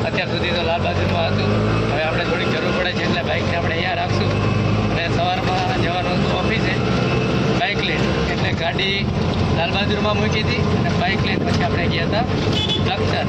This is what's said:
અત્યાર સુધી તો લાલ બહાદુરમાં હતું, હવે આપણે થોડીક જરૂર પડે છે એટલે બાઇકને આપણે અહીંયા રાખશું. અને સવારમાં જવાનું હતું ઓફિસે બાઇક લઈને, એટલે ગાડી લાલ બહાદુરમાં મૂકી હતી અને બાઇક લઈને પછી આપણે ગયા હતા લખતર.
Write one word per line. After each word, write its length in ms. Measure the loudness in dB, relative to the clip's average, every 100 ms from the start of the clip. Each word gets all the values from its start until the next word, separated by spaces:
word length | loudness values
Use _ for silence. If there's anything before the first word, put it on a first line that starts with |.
અત્યાર 240 | -2 -2 -2
સુધી 220 | -2 0
તો 120 | 0
લાલ 200 | 0 0
બહાદુરમાં 460 | 0 0 0 0 0
હતું, 420 | 2 2 2 2 0 0
હવે 100 | 0
આપણે 220 | 0 0
થોડીક 240 | 0 0 0
જરૂર 320 | -2 0 0
પડે 120 | -2
છે 120 | -2
એટલે 180 | 0 0
બાઇકને 340 | 0 -2 0 0
આપણે 180 | 0
અહીંયા 200 | 0 -2
રાખશું. 600 | -2 0 0 0 0 0 0 0 0 0
અને 160 | 0 0
સવારમાં 720 | 0 0 0 0 0 0 0
જવાનું 300 | 0 0 0
હતું 200 | 0 0
ઓફિસે 680 | 0 0 0 0 0 0 0 0 0 0 0 0 0
બાઇક 200 | 0 0
લઈને, 540 | 0 0 0 0 -2
એટલે 200 | 0 -2
ગાડી 520 | 0 -2 0 0 0 0 0 0 0 0 0
લાલ 140 | 0
બહાદુરમાં 460 | 0 0 0 0 2
મૂકી 240 | 0 0
હતી 160 | 0 0
અને 340 | 0 2 0 0
બાઇક 260 | 0 0 0
લઈને 240 | 0 0
પછી 120 | 0
આપણે 260 | 0 0 0
ગયા 180 | 0 0
હતા 140 | 0 0 0 0 0 0 0 0
લખતર. 380 | 0 0 0